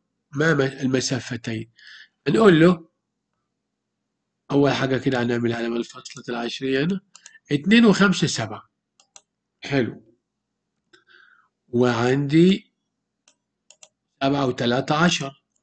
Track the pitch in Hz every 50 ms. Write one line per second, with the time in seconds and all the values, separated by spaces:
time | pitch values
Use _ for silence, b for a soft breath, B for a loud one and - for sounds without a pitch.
0 | _ _ _ _ _ _ - 139 151 165 160 143 135 131 135 - - 127 131 127
1 | 123 - 139 120 - - 127 113 - - 113 110 113 - B B B B B B
2 | B B B _ _ 139 - 220 226 208 175 151 160 180 180 - - - _ _
3 | _ _ _ _ _ _ _ _ _ _ _ _ _ _ _ _ _ _ _ _
4 | _ _ _ _ _ _ _ _ _ - 135 143 143 139 127 120 131 131 131 123
5 | 117 139 131 123 120 120 120 120 117 117 117 117 117 117 117 120 117 - - 127
6 | - - - - 117 - 120 117 117 120 - - 135 135 135 131 147 175 196 185
7 | - _ b b b b b b b - 147 143 143 190 214 233 233 226 185 -
8 | 190 202 180 - - 131 - - 117 101 104 98 - _ _ _ _ _ _ _
9 | _ _ _ - _ _ _ _ _ _ _ _ - - 139 139 120 101 - -
10 | - _ _ _ _ _ _ _ _ _ _ _ _ _ _ _ _ _ b b
11 | b b b b b b b b b b b _ _ _ 127 120 123 123 120 117
12 | 120 123 131 139 143 139 143 160 170 185 190 214 - _ _ _ _ _ _ _
13 | _ _ _ _ _ _ _ _ _ _ _ _ _ _ _ _ - _ _ _
14 | _ _ _ _ 139 135 143 139 139 127 123 - 123 120 117 131 135 - 156 151
15 | 170 175 170 - 143 139 139 _ _ _ _ _